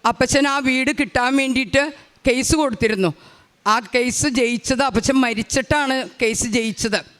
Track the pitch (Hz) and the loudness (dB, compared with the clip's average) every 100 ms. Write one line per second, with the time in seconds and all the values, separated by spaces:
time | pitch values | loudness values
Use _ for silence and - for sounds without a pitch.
0 | 226 233 254 - 285 277 262 262 262 294 | -2 0 2 2 2 0 0 0 0 -2
1 | 240 254 247 269 269 254 240 269 294 285 | -2 0 0 0 0 -2 0 0 0 -6
2 | - _ - 247 254 311 285 226 226 214 | -20 _ 0 0 2 0 0 0 -2 2
3 | 180 - - - _ _ 208 220 214 247 | -2 -2 -18 -20 _ _ 0 0 0 -2
4 | 247 - 294 254 233 240 - 254 277 214 | 0 0 -2 0 0 -2 -2 0 2 0
5 | - 269 247 220 220 269 247 294 277 262 | 2 2 2 -2 -4 -4 0 0 0 -2
6 | 180 - 220 - 240 233 226 196 226 196 | -4 -4 -2 -2 -2 -2 -2 -4 -4 -4
7 | - _ | -6 _